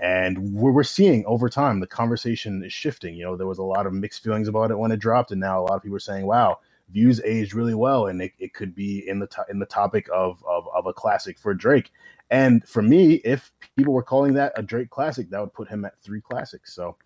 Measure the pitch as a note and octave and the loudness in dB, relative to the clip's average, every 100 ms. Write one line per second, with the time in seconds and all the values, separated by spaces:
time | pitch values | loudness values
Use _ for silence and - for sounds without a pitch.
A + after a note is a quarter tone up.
0 | F2+ F#2 F#2 F#2 G2+ G2+ C3 C3+ C3 - | 0 0 0 -2 -6 0 4 4 2 4
1 | G3 A#2+ G2 A#2 A#2+ - C#3+ G2+ F#2 - | 4 4 0 -2 0 0 0 0 -4 -2
2 | A#2 A2+ A#2+ A2+ G#2+ F#2+ F#2 - D3+ - | -2 -2 -4 -6 -6 -8 -8 -6 -6 -6
3 | F2 E2+ F2+ F2+ F#2+ F#2 F#2+ F#2+ G2 F#2+ | -12 -10 -8 -6 -6 -6 -4 -2 -2 -4
4 | G#2 - A2 G#2+ G#2+ G#2+ A2+ G#2+ A2+ A2 | -6 -8 -4 -2 -2 0 0 0 -2 0
5 | A2+ A#2+ A#2+ G2 F#2+ F#2+ F2+ G2 G#2 G2 | 2 0 0 -4 -2 -2 -2 -4 -4 -10
6 | - G2 G2 A#2+ G#2+ F2 _ _ _ F#2+ | -8 -6 0 4 2 0 _ _ _ 4
7 | A#2+ A#2 A2 A2+ G2+ G#2+ A#2 A2 B2+ C3+ | 4 4 0 -2 -4 -2 -2 0 2 2
8 | G2+ F#2 F#2 - F#2 - G2+ F#2+ G2+ G2 | 0 -2 -8 -10 -14 -10 -12 -8 -6 -6
9 | F#2+ G2 G2 - - G2+ G2 - G2+ G#2 | -6 -6 -6 -8 -8 -8 -4 -2 0 -2
10 | - F2+ F#2 F2 - F2 E2+ F2+ F2+ - | -2 -2 -2 -4 -4 -4 -2 -4 -4 -4
11 | A2 G2 - - G#2 F#2+ A2+ C3 - _ | -2 -2 -4 -8 -4 0 4 2 2 _
12 | - _ _ B2+ C3+ A#2 - A#2 G#2+ E3 | -20 _ _ 4 6 6 4 2 6 8
13 | E3+ D#3+ A#2 C3+ - _ - - C#3 B2+ | 8 6 2 -2 -4 _ -6 0 2 2
14 | B2 C3+ C#3+ C3+ C#3 A2 G#2 A#2 A#2+ - | 2 2 4 2 0 -4 -6 -6 -6 -4
15 | D#3 B2 F2+ F#2+ G#2 - G2+ G#2 G2+ - | -4 -4 -8 -8 -8 -10 -10 -10 -10 -14
16 | G2+ G#2+ - B2 C#3 - - - F2 - | -14 -14 -10 -10 -10 -16 -20 -12 -12 -12